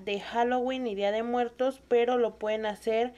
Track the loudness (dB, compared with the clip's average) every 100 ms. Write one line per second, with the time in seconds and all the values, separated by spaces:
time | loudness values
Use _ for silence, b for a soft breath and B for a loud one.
0 | -6 -6 -4 0 2 2 0 -2 -4 -2
1 | 0 0 0 0 -2 0 -2 -2 0 2
2 | 4 2 0 0 -4 -2 -2 -4 -2 0
3 | 0